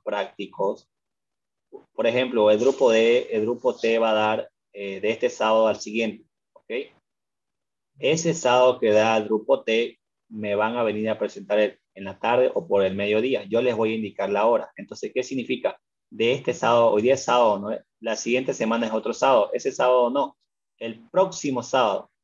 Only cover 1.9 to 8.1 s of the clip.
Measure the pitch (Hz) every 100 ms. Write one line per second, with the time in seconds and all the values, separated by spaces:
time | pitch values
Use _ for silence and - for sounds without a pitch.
1.9 | - 113 123 127 113 107 107 127 135 127
2.9 | 113 113 120 - 113 110 120 127 117 113
3.9 | 113 113 107 107 107 - _ _ 104 101
4.9 | 95 104 113 120 - 110 110 110 101 107
5.9 | 110 113 - _ _ _ _ _ 123 -
6.9 | _ _ _ _ _ _ _ _ _ _
7.9 | _ 127